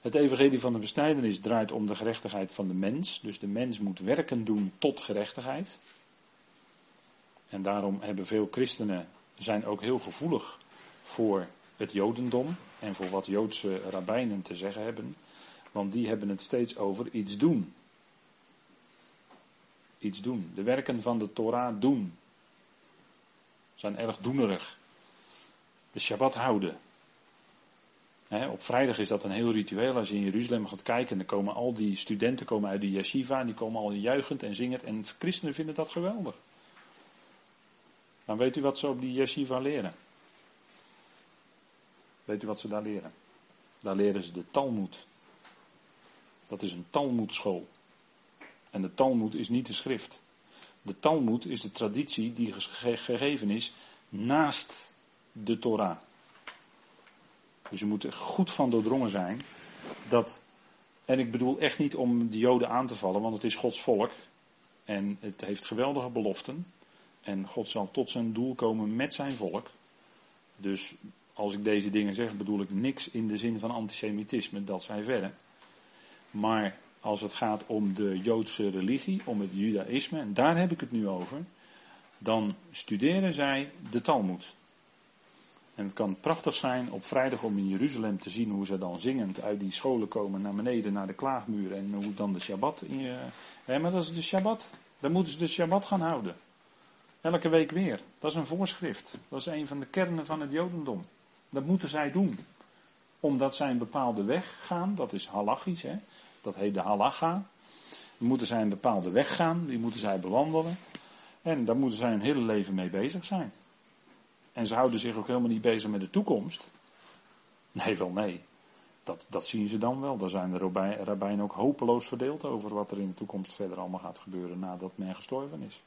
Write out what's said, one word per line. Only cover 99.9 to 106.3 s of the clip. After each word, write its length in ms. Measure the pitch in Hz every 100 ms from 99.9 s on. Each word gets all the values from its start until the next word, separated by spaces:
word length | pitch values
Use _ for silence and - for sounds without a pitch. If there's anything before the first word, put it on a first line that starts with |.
| - 180 165 147
van 140 | 156
het 100 | 143
Jodendom. 540 | 147 180 175 139 104 87 - _ - _
Dat 160 | 139
moeten 240 | 139 185 151
zij 240 | 147 147
doen. 260 | 156 196 101 - - - - - _ _ _
Omdat 360 | 151 135 135 135
zij 140 | 139
een 80 | 123
bepaalde 460 | 117 147 127 107
weg 420 | 101 160 185 - -
gaan. 280 | 175 185
Dat 180 | 202 127
is 140 | 98 -
halachisch, 560 | 101 104 127 - 170
hè. 140 | - 185 - - -